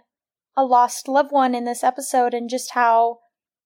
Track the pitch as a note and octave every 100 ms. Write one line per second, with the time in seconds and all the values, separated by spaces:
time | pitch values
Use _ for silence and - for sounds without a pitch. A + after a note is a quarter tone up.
0 | _ _ _ _ _ - C4 B3 A#3+ -
1 | - C#4 C#4+ C#4+ B3+ A#3+ A#3+ A#3+ B3+ B3+
2 | C4 C4 B3 A#3+ A#3 B3+ - B3 A#3 A3+
3 | A#3 A#3 _ _ _ _